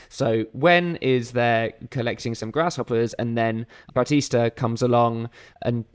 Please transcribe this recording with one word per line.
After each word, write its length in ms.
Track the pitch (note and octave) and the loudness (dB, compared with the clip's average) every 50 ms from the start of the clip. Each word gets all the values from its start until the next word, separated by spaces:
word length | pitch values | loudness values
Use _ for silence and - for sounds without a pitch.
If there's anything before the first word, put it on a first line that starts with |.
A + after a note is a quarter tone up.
| - - | -20 -14
So 380 | - - C#3 A#2 A2+ A2+ A2 - - | -6 -2 0 0 0 0 -2 -4 -4
Wen 420 | C3 C#3+ F3 F3 F3 F3 F3 E3 - | 0 4 4 4 4 2 0 -4 -2
is 300 | - C3 B2+ B2 A#2 A2 | 0 0 0 0 0 -2
there 420 | A#2 A#2+ A#2 A#2+ A#2 A2+ A2+ - - - - - | -2 0 2 2 2 2 0 -2 -6 -10 -14 -8
collecting 440 | - C3+ A#2 A#2+ G2+ - - A#2 A#2 | -6 -4 -4 -4 -4 -4 -6 -6 -6
some 160 | - A#2 A2 | -6 -8 -4
grasshoppers, 600 | A2 D3+ E3 F3 - C3 A#2 - A#2+ A2+ A#2 A2+ | -2 -2 0 0 -2 -4 -4 0 0 0 0 0
and 240 | - - A#2+ A#2 A#2 | -2 -4 -4 -2 0
then 300 | A#2 A2+ A2+ A2 A2+ A2+ - - - - - | 0 0 0 0 -4 -6 -10 -14 -20 -18 -4
Bautista 580 | - B2+ A#2+ - D3 C#3+ - - C3 A#2 A#2 A#2 - | -2 0 0 2 2 2 2 2 2 2 2 0 0
comes 240 | - B2 A2+ A#2 - | -2 -2 -2 0 0
along 480 | B2+ B2 A#2+ A#2+ A#2 A#2 A#2 A2+ A#2 A#2 - - - - - _ | 0 2 4 4 4 2 0 -4 -8 -10 -12 -16 -20 -20 -14 _
and 240 | - A#2+ A#2+ A#2 A2 - | -4 -2 -2 -2 -4 -8